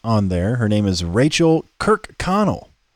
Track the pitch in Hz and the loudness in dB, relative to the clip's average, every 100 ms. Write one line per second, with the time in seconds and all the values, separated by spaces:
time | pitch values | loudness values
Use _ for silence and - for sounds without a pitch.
0 | 117 110 98 90 92 120 107 104 101 87 | -2 0 0 0 -2 -2 0 0 0 -2
1 | 87 95 147 - 165 160 - - - 208 | -2 0 0 2 2 2 -2 -6 -2 -2
2 | - - - 196 202 104 - _ _ | -4 -10 -4 0 0 -2 -8 _ _